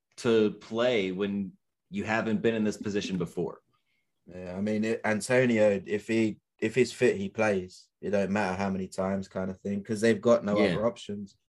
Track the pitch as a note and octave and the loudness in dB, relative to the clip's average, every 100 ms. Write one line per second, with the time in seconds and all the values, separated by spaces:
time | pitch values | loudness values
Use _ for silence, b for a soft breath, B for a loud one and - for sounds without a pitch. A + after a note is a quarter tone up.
0 | _ - B2 A2+ G#2+ F2+ - A2 B2 A#2+ | _ -4 2 4 4 0 -8 -2 0 2
1 | F#2+ F#2 G2+ G2+ G2 - _ _ _ G2 | -2 -2 -2 -2 -6 -10 _ _ _ -6
2 | G2 A2 A2 G#2 A2+ A2+ G#2+ G2+ G#2+ G2+ | -2 0 0 0 0 0 0 -2 -4 -4
3 | F2+ F#2 E2 - E2+ - _ _ _ _ | -2 -4 -4 -4 -6 -8 _ _ _ _
4 | _ _ - F2 F2+ F2+ G#2 G#2+ A2+ A2+ | _ _ -20 -14 -10 -6 -4 -2 -2 -2
5 | A2 G#2+ - B2+ B2+ A2+ G#2+ G2 F2+ G#2 | -2 -2 0 2 4 4 4 2 -2 -4
6 | - A2+ A2 G2 _ - A2 B2+ A#2+ - | 0 2 2 -2 _ -4 -2 2 0 2
7 | B2 F#2+ G2 - G#2+ G2 F2+ - _ _ | 2 2 -4 -2 0 0 -4 -14 _ _
8 | F#2 G2+ F#2+ - G2 F#2 G2 F#2+ F#2 - | -2 0 0 0 0 -2 -2 -4 -6 -4
9 | F#2+ G2 F#2+ F#2+ F#2+ F#2+ G2+ G2+ G2 G#2+ | -2 -2 -6 -6 -6 -6 -6 -6 -4 0
10 | A2+ G#2 A#2 A#2 G2+ G#2 G#2 F2 A2+ - | 2 4 4 4 4 2 4 2 -2 -4
11 | - G2+ G2+ _ - | -10 -10 -10 _ -10